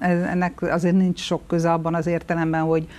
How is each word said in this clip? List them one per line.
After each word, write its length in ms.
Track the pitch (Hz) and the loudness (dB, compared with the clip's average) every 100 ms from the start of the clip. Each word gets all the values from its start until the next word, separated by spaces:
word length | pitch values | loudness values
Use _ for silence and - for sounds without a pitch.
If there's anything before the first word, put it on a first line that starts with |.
ez, 220 | 180 175 | 0 0
ennek 400 | 180 180 180 180 | 0 -2 -2 -2
azért 340 | 175 170 175 190 | -2 0 2 4
nincs 240 | 185 175 | 4 0
sok 260 | - 170 - | -4 -4 -2
köze 260 | 175 165 | 0 2
abban 220 | 165 160 | 0 0
az 120 | 170 160 | -2 -2
értelemben, 560 | 165 - 170 160 160 | -2 -2 -2 0 0
hogy 240 | 160 160 160 | 2 0 -2